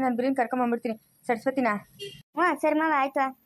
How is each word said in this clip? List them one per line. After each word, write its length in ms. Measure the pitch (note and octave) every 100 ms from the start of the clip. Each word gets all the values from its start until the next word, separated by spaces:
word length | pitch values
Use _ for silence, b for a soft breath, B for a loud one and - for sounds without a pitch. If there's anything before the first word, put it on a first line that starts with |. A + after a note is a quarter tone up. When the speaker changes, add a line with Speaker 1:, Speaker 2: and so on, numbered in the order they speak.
Speaker 1:
ನಾನು 120 | C4 A#3
ಬಿರಿನ 160 | B3+ C4+
ಕರ್ಕೊಂಬಂದ್ಬಿಡ್ತೀನಿ 560 | A#3 B3+ A#3+ A#3+ A#3+ A3 _ _ -
ಸರಸ್ವತಿನ. 420 | A#3+ C4+ C4 A#3+ G#3 - - G4+ - -
Speaker 2:
ಹ್ಞೂ, 120 | D4 F4 D4+
ಸರಿ 140 | D#4 D4+
ಮಾವ, 120 | D#4+ D4
ಆಯ್ತು. 220 | C4+ C#4+ C4+ C4